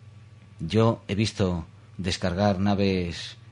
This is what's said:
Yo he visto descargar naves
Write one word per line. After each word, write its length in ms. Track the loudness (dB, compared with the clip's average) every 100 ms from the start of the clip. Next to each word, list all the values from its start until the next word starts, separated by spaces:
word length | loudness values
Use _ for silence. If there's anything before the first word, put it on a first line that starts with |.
| -20 -20 -20 -20 -20 -12
Yo 420 | -2 2 4 2 -2
he 80 | -2
visto 500 | -2 0 0 0 -6 -16 -18 -8
descargar 640 | -6 -2 -2 2 2 2
naves 800 | 0 2 2 0 -2 -6 -12 -16 -20